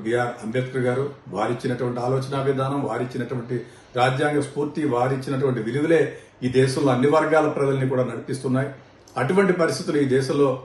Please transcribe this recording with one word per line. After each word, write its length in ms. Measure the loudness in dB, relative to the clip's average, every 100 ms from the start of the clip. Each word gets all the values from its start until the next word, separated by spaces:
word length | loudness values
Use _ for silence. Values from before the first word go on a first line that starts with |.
బీఆర్ 280 | -2 0 -2 -4
అంబేద్కర్ 400 | -4 -4 -2 -2 0
గారు 180 | 0 -2 -6 -10 -4
వారిచ్చినటువంటి 600 | -2 -2 -4 -2 -4 -4 -2
ఆలోచన 300 | -2 -2 -2 -2
విధానం, 300 | 0 0 -2 -2
వారిచ్చినటువంటి 640 | -4 -4 -6 -6 -6 -6 -6 -8 -18 -8 0
రాజ్యాంగ 420 | 0 2 0 0 -2
స్ఫూర్తి, 360 | -4 -6 -2 -2
వారిచ్చినటువంటి 680 | 0 0 -2 -4 -2 0 0 -2
విలువలే 340 | -2 4 4 2 -4 -18 -6 0
ఈ 20 | 4
దేశంలో 300 | 4 4 2
అన్ని 160 | 4 4 4
వర్గాల 320 | 4 4 4 2
ప్రజల్ని 300 | 0 0 0
కూడా 120 | 0 -2
నడిపిస్తున్నాయి. 580 | -4 -8 -6 -2 -2 -2 -8 -20 -20 -10 -4
అటువంటి 320 | 0 4 4 4
పరిస్థితులు 380 | 2 0 -2 0
ఈ 20 | 2
దేశంలో 340 | 2 2 2 2 0